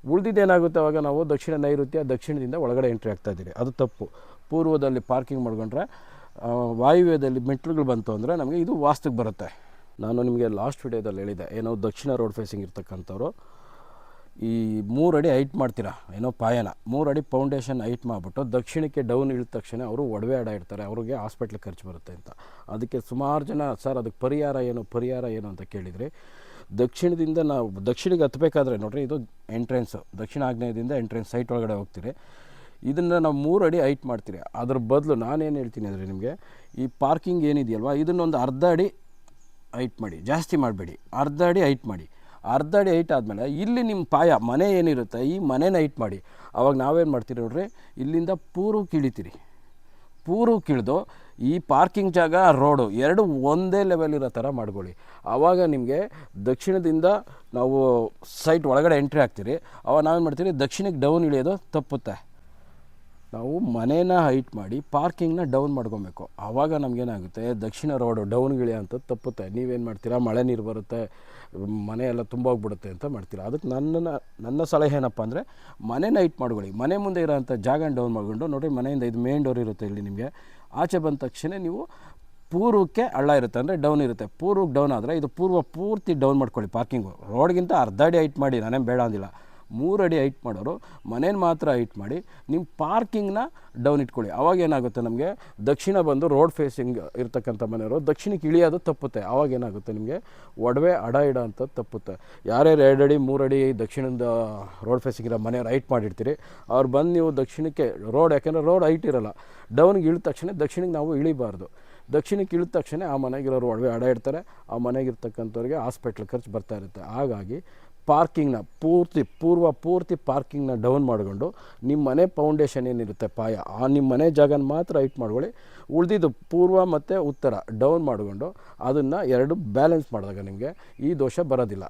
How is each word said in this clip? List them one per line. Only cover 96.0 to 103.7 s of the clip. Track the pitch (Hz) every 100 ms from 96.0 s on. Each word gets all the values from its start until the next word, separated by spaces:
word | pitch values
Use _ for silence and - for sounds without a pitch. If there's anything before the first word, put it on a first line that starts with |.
| 160
ಬಂದು | 139 165
ರೋಡ್ | 143 165 -
ಫೇಸಿಂಗ್ | 143 123 123 120 80 -
ಇರ್ತಕ್ಕಂಥ | 120 127 120 107 113
ಮನೆಯವರು | 110 110 143 143
ದಕ್ಷಿಣಕ್ಕೆ | 147 202 196 151
ಇಳಿಯೋದು | 165 170 175 175
ತಪ್ಪುತ್ತೆ. | 151 135 113 98
ಅವಾಗ | 127 147 127
ಏನಾಗುತ್ತೆ, | 120 101 98 107
ನಿಮಗೆ | 110 170 - - - - 113
ಒಡವೆ | 127 170 170 113
ಅಡ | 127 143
ಇಡೋ | 127 113
ಅಂಥದ್ದು | 101 131 -
ತಪ್ಪುತ್ತೆ. | 120 110 - 92 - - -
ಯಾರ್ಯಾರು | 120 156 156 135
ಎರಡು | 135 143
ಅಡಿ, | 147 131
ಮೂರು | 135 135
ಅಡಿ | 135 135